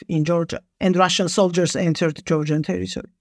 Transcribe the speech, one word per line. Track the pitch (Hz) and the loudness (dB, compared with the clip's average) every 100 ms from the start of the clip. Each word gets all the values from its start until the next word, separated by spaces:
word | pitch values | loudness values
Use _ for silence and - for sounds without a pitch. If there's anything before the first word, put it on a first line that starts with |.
| - | -4
in | 160 | 0
Georgia | 151 170 165 - - - | 2 0 -2 -8 -12 -2
and | 185 | 0
Russian | 180 185 - 180 | 2 2 2 0
soldiers | - 185 170 165 | 2 2 2 0
entered | - 175 151 165 151 | 0 0 0 -2 -2
Georgian | - 160 151 151 | -2 0 0 0
territory, | 156 180 185 - - _ | -2 -4 -6 -8 -12 _